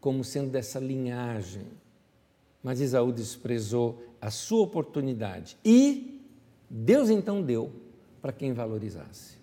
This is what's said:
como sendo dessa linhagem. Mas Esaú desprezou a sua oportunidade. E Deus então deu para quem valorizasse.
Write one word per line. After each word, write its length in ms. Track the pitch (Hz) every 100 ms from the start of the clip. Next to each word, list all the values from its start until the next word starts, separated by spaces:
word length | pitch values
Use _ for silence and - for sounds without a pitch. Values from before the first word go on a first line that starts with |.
como 220 | 139 131
sendo 280 | 123 143 139
dessa 280 | 131 113 135
linhagem. 880 | 131 135 123 123 120 113 90 98 - - _ _ _ _ _ _ _ _
Mas 180 | 127 127
Esaú 320 | 139 127 123
desprezou 920 | 117 110 - 113 120 104 120 120 113 - -
a 100 | 107
sua 320 | - - 220
oportunidade. 960 | 190 175 147 147 135 120 107 92 - -
E 560 | 214 240 277 277 - - - - _ _ _
Deus 400 | 113 113 254 240
então 320 | 214 190 202
deu 320 | 156 117 - - - - _ -
para 120 | 139
quem 200 | - 139
valorizasse. 840 | 120 113 110 107 87 - - - -